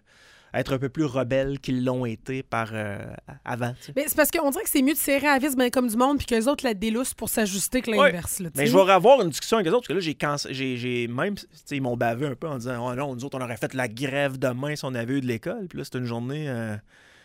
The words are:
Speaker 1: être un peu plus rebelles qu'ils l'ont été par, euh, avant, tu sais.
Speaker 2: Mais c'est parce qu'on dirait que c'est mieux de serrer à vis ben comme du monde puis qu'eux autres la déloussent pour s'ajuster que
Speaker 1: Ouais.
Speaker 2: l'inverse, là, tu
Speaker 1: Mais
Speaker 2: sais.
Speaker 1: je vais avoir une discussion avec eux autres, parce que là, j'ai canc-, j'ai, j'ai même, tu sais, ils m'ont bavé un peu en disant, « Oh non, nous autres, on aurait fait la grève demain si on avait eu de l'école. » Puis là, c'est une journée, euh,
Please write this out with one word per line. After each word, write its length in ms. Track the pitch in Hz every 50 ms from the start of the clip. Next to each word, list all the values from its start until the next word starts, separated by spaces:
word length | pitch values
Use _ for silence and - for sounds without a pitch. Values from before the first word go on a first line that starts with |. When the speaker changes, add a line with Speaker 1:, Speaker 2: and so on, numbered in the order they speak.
| - _ _ _ - - - - _ _ -
Speaker 1:
être 200 | 123 127 - 135
un 40 |
peu 120 | 120 139 127
plus 160 | - 160 156
rebelles 540 | 131 120 131 123 117 135 135 135 139 139 135
qu'ils 240 | - 143 131 123 127
l'ont 220 | 127 127 127 127
été 380 | 117 110 - - - 131 131 -
par, 260 | - 117 113 113 107 110
euh, 260 | 107 107 101 98 107 110 110 113 - - - 139 139 -
avant, 300 | - 123 117 120 120 131
tu 120 | - -
sais. 80 | - 139
Speaker 2:
Mais 80 | 269 302
c'est 80 | 294 -
parce 140 | 311 294 -
qu'on 220 | - 339 302 277
dirait 120 | 262 392 392
que 40 | -
c'est 140 | - 285 254
mieux 100 | 277 320
de 60 | -
serrer 260 | - 294 277 277 277
à 140 | 294 277 262
vis 160 | 262 311 262
ben 160 | 262 247 247
comme 160 | - 269 254
du 100 | 233 208
monde 220 | 240 254 285 294 -
puis 80 | -
qu'eux 200 | - 233 226 220
autres 160 | 277 294 - -
la 120 | 240 214
déloussent 400 | 180 214 226 220 240 262 - -
pour 120 | - 226 -
s'ajuster 520 | - 240 214 185 190 190 - - - 254
que 80 | - 233
Speaker 1:
Ouais. 80 | 214
Speaker 2:
l'inverse, 420 | 254 285 269 180 170 156 - - -
là, 120 | 180 160
tu 60 | - 139
Speaker 1:
Mais 80 | 143
Speaker 2:
sais. 40 | -
Speaker 1:
je 60 | 160
vais 140 | 190 185 190
avoir 280 | 196 180 175 240 277 254 190
une 60 | 165
discussion 280 | - - - - 226
avec 100 | 226 180
eux 40 | 160 -
autres, 40 | -
parce 60 | -
que 60 | - 147
là, 60 | 196
j'ai 140 | 170 156 139
canc-, 340 | - 160 147 147 143 - -
j'ai, 260 | 135 131 135 131 127
j'ai 300 | 117 120 123 123 120 120
même, 260 | 117 120 131 170 208 202
tu 140 | - - - - - _
sais, 100 | - 147
ils 60 | 135
m'ont 160 | 135 123 120
bavé 300 | 120 120 117 117 123 151
un 80 | 143 120
peu 120 | - 170
en 120 | 156 139 123
disant, « 280 | 113 131 123 117 120 127
Oh 20 | 123
non, 220 | 127 147 139 127
nous 100 | 117 139
autres, 140 | 139 - 131
on 40 | 127
aurait 140 | 117 113
fait 160 | - 156 143 -
la 140 | 127 127
grève 500 | 113 110 123 143 131 135 143 143 135 131
demain 380 | 131 135 127 123 127 143 147 151
si 100 | - 147
on 80 | 135 127
avait 220 | 117 113 120 139
eu 60 | 139
de 60 | 131
l'école. » 380 | 120 117 110 - 165 226 233 190 -
Puis 100 | - 143
là, 60 | 139
c'est 120 | - -
une 80 | 127 123
journée, 420 | 117 117 117 120 131 143 156 151
euh, 280 | 139 123 117 113 110 104 104 - _ _ - - - - _